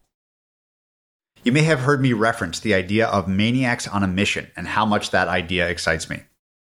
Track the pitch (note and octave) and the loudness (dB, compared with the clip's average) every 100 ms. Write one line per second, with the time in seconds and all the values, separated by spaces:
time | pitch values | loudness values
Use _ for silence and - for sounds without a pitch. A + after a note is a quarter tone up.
0 | _ _ _ _ _ _ _ _ _ _ | _ _ _ _ _ _ _ _ _ _
1 | _ _ _ _ B2 C#3 D#3 D3 C3 C#3+ | _ _ _ _ 0 2 4 2 2 2
2 | C3 A2 A2+ - F2+ - A2+ F#2+ F#2 G#2+ | 2 2 0 0 -4 -4 0 0 2 0
3 | A2+ G2 F2 F#2+ A2 B2+ B2+ A#2+ - G2+ | 2 2 0 0 2 2 0 -2 -4 -2
4 | F#2+ F2+ G2+ - - - F2 G#2+ A2 G#2 | 0 0 0 -2 -8 -12 -6 -2 0 0
5 | - F#2+ F2+ F#2 E2+ F2+ F2 E2+ - D#2+ | 0 0 0 -2 -2 -2 -2 -2 -2 -4
6 | - - - _ _ _ | -4 -10 -12 _ _ _